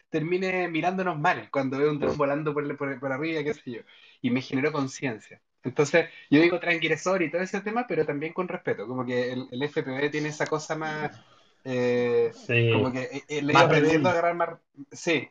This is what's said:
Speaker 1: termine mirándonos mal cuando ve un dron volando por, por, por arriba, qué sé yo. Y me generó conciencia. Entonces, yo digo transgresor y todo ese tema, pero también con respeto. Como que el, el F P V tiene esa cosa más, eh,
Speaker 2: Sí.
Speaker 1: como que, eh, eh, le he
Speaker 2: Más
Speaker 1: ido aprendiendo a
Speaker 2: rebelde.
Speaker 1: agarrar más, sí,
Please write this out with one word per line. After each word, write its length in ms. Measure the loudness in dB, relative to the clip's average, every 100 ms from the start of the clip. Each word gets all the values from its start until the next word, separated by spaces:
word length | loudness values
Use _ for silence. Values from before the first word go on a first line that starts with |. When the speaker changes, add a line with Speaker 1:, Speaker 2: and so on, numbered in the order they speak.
| _
Speaker 1:
termine 580 | -4 0 0 0 0 0
mirándonos 520 | 0 0 0 -2 0
mal 300 | 0 0 -2
cuando 300 | -2 -2 2
ve 100 | 2
un 80 | 2
dron 180 | 0 0
volando 380 | 0 0 -2
por, 240 | -2 -4 -4
por, 220 | -6 -4
por 120 | -4
arriba, 320 | -4 -2 -2
qué 120 | -4 -6
sé 160 | -10
yo. 100 | -12 -14 -20 -20 _
Y 80 | 0
me 120 | 0
generó 300 | 0 -2 0
conciencia. 720 | 0 -4 -4 -6 -6 -12 -20 _ _
Entonces, 460 | -2 0 4 4 2 -4 4
yo 100 | 6
digo 200 | 6 4
transgresor 640 | 0 0 0 0 0 0
y 80 | 0
todo 100 | -2
ese 200 | -2 -4
tema, 260 | -4 -4 0
pero 180 | 0 0
también 260 | -2 -4
con 160 | -4 -4
respeto. 400 | -4 -4 -4 -4
Como 160 | -4
que 300 | -2 -2 -2
el, 140 | -4 -6
el 140 | -4
F 180 | -4 -2
P 80 | -4
V 180 | -2 -2
tiene 180 | -2 -4
esa 160 | -4 -4
cosa 300 | -4 -4 -6
más, 440 | -6 -6 -6 -8 -20 _ _ _
eh, 680 | -6 0 2 2 2 2 2
Speaker 2:
Sí. 380 | -2 0 2 4
Speaker 1:
como 180 | 4 2
que, 100 | -2
eh, 220 | -6 -10 -8
eh, 140 | -4
le 120 | 2
he 20 | 4
Speaker 2:
Más 80 |
Speaker 1:
ido 20 | 6
aprendiendo 420 | 6 4 4 4
a 40 |
Speaker 2:
rebelde. 80 | 2
Speaker 1:
agarrar 160 | 2 0
más, 140 | -4 -6 _ -20 -18
sí, 360 | -6 0 0 0